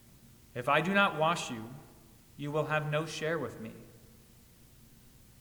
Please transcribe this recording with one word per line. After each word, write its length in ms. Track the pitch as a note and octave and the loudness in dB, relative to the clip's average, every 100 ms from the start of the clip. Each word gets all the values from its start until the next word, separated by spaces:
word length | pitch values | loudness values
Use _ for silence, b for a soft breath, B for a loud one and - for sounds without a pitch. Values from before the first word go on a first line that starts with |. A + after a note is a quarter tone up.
| - - - - - B2 | -20 -20 -20 -20 -14 -6
"If 140 | B2+ | 2
I 120 | D3 | 4
do 120 | E3 | 4
not 240 | G3 G3+ D3+ | 4 4 4
wash 320 | D#3 E3+ - | 2 2 -2
you, 240 | A#2+ A2+ C#3 - - - - - - | -8 -10 -14 -18 -20 -20 -20 -20 -10
you 140 | C#3+ | -4
will 160 | D3+ C#3 | 0 2
have 220 | D#3 D3 | 0 0
no 140 | D3 D#3+ | -2 -2
share 340 | - D3+ E3 | -4 -2 -2
with 200 | A#2+ - | -4 -8
me." 140 | A2+ - - - - - - - - - - - - - - - - - | -12 -14 -18 -20 -20 -20 -20 -20 -20 -20 -20 -20 -20 -20 -20 -20 -20 -20